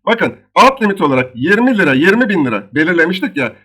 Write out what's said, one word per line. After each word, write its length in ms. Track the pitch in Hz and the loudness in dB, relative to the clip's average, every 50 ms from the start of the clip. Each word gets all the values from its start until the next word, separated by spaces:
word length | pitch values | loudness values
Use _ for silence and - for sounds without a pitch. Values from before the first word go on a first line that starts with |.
| - | -4
Bakın 280 | - 233 226 - - - - _ _ - | -4 -2 -2 -2 -6 -6 -10 _ _ 0
alt 260 | 180 220 262 262 - | 2 2 2 2 0
limit 200 | 220 202 196 190 | -2 -2 -2 0
olarak 300 | 160 143 135 127 127 131 - | 0 0 0 0 -2 -4 -6
yirmi 420 | 117 127 175 208 220 247 262 247 | -4 0 0 2 2 2 0 2
lira, 160 | 196 175 147 131 | 2 2 2 2
yirmi 360 | 131 160 190 196 240 254 208 | 2 2 2 2 2 0 0
bin 160 | 202 175 143 | 0 -2 -2
lira 180 | 123 110 98 101 - - | -2 -2 -6 -6 -6 -4
belirlemiştik 600 | 147 156 170 180 170 160 175 185 190 294 226 - | -2 -2 0 0 0 0 0 -2 -6 -6 -6 -6
ya. 160 | 143 127 107 - _ _ | -6 -6 -6 -8 _ _